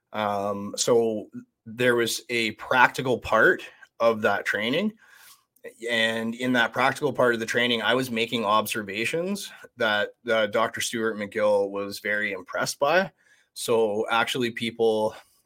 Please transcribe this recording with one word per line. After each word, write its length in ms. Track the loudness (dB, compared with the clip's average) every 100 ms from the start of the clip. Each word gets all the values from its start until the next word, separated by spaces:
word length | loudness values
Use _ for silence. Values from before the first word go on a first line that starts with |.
| _
Um, 640 | -4 -2 -2 -2 -4 -6 -4
so 520 | 2 4 2 -2 -8 -14 -18 _ -12
there 300 | 0 2 2
was 260 | 2 -2 -4
a 240 | -2 -2
practical 640 | -4 0 4 4 4 -2 -2
part 460 | 2 4 6 4 -2 -20 -20 0
of 220 | 0 2
that 220 | 2 0
training 480 | -2 -2 -2 0 -2 -4 _ -20 -20 -20 _ _ -20 -12 -4
and 440 | 0 0 0 -4
in 200 | -4 0
that 180 | 2 2
practical 400 | 2 0 2 -2
part 220 | 2 2
of 60 | 2
the 60 | 0
training, 360 | 0 0 2
I 120 | 2
was 160 | 2 0
making 340 | -2 -2 0
observations 1080 | 2 2 2 -4 -6 -4 -4 -4 -4 -6 -10 -16 -16 -4
that, 340 | 0 0 -2 -6 -2
uh, 180 | 0 0
Doctor 340 | 0 -2 -2
Stuart 360 | -6 -4 -4 -4
McGill 540 | -6 -2 2 2 0
was 280 | -4 -8 -6
very 340 | -4 -2 -2
impressed 460 | -6 -8 -4 -4 -2
by. 320 | 2 2 0 -6 _ _ _
So 540 | -10 -2 2 2 0 0
actually 400 | 0 0 -2 -4
people, 640 | -4 -6 0 2 2 0 -4 -14 _